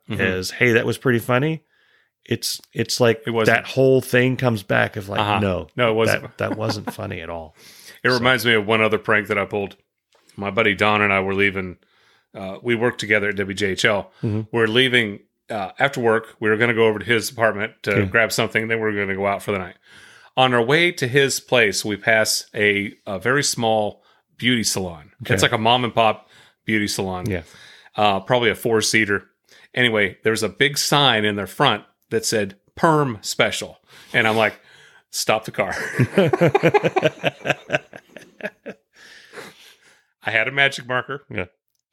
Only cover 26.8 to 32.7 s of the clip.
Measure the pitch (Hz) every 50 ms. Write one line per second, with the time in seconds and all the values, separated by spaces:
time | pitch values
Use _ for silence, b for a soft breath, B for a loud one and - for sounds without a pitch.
26.8 | 104 101 - - 101 95 92 90 90 - 98 87 80 B B B B B B B
27.8 | B B B - 104 104 98 98 95 - 131 123 120 110 95 - - 123 113 110
28.8 | 107 - - 110 107 101 101 95 - _ _ _ _ b b b b b b 131
29.8 | 123 120 110 107 101 92 90 _ - 110 113 104 107 104 98 - 135 147 147 -
30.8 | - - 160 143 143 131 117 107 107 107 104 104 98 92 - - 147 131 110 104
31.8 | - _ _ _ _ - 113 113 110 - - 110 104 98 - _ _ _